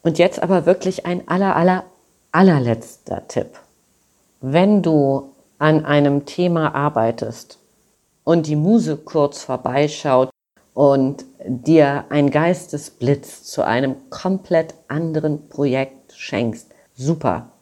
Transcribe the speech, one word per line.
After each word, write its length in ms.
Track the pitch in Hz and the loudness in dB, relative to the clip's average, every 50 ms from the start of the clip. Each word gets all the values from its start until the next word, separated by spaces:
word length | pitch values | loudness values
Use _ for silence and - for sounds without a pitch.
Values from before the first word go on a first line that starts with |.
| _ | _
Und 160 | 170 156 165 | -2 2 2
jetzt 220 | 170 180 - - | 2 2 2 -2
aber 240 | - 165 196 175 151 | -2 0 0 2 4
wirklich 400 | 170 190 185 - 190 180 - - | 2 2 2 0 -6 -6 -6 -6
ein 220 | 170 180 180 - | -6 -6 -6 -4
aller, 280 | - 170 185 196 190 - | -4 -2 0 0 0 2
aller, 280 | 156 170 185 180 185 - - _ _ _ _ _ _ _ _ | 2 2 2 2 0 -4 -12 _ _ _ _ _ _ _ _
allerletzter 960 | - 165 190 190 160 139 123 120 113 117 - - - _ _ - - - - | 2 4 6 6 6 4 2 0 -2 -2 -4 -18 -20 _ _ -10 -10 -10 -10
Tipp. 320 | - - 120 - - - - _ _ _ _ _ _ _ _ _ _ _ _ _ _ _ _ | -6 -6 -6 -6 -6 -14 -20 _ _ _ _ _ _ _ _ _ _ _ _ _ _ _ _
Wenn 400 | - 131 139 170 185 208 214 202 | -8 -2 0 2 4 4 2 2
du 500 | 175 165 160 147 139 139 135 139 139 - _ _ _ _ _ | 2 2 2 2 2 2 0 -2 -4 -10 _ _ _ _ _
an 280 | _ 147 156 156 151 151 | _ 2 2 2 2 2
einem 400 | 143 151 147 143 143 139 143 143 | 2 2 2 4 2 2 0 -4
Thema 500 | - - - 180 180 170 165 156 147 - | -6 -4 -2 -2 0 0 0 -2 -2 -2
arbeitest 840 | 139 143 147 151 113 113 113 117 - - 110 120 - - _ - _ _ _ _ _ _ _ _ _ _ _ _ _ _ | -2 -2 0 0 0 0 0 -2 -4 -8 -10 -10 -14 -18 _ -20 _ _ _ _ _ _ _ _ _ _ _ _ _ _
und 240 | 151 170 170 156 | 0 0 0 0
die 80 | 147 151 | -2 -2
Muse 420 | 151 151 185 226 233 - 156 151 | 0 2 2 2 2 2 -2 -6
kurz 440 | 143 - - - 160 143 143 - - | -8 -10 -6 -2 0 0 0 -2 -10
vorbeischaut 880 | - - 131 123 - 117 123 139 147 147 151 - - 147 131 127 131 131 _ _ _ _ _ _ _ _ _ | -10 -8 -8 -4 -4 -2 0 0 0 0 -2 -6 -2 2 2 2 2 0 _ _ _ _ _ _ _ _ _
und 500 | - 147 139 139 139 131 135 139 - - - _ _ - | 2 4 4 4 4 2 0 -2 -8 -16 -20 _ _ -8
dir 580 | 98 127 123 123 151 165 160 147 139 143 143 143 - | -8 -8 -4 0 4 6 6 6 4 2 -4 -6 -2
ein 200 | - 147 143 143 | 0 0 2 2
Geistesblitz 1120 | 143 147 160 170 185 180 - - - 147 - - _ _ 123 127 143 139 - - - - _ | 2 2 2 2 0 -2 -6 -10 -12 -12 -12 -14 _ _ 0 0 0 0 -2 -18 -20 -20 _
zu 200 | - - - - | -10 -6 -4 -2
einem 320 | - 110 123 139 135 127 - - - | 0 0 0 -2 -2 -4 -8 -14 -18
komplett 680 | - - - 185 190 190 - - 180 160 160 160 - _ _ | -18 -8 -4 -4 -4 -4 -4 -2 -2 -2 -2 -2 -12 _ _
anderen 600 | - 139 151 170 165 156 156 160 151 147 - - _ | -8 -6 -6 -6 -4 -4 -2 -2 -2 -4 -4 -8 _
Projekt 640 | - - 143 139 127 135 135 135 - - _ _ _ | -6 -2 -2 0 0 -2 -4 -6 -10 -20 _ _ _
schenkst, 560 | - - - - 101 120 113 - - - _ _ _ _ _ _ | -20 -14 -8 -4 -4 -4 -4 -6 -8 -16 _ _ _ _ _ _
super. 580 | 123 127 143 165 156 - 127 87 82 - - _ _ | -8 -4 -4 -4 -2 -2 -4 -4 -4 -8 -16 _ _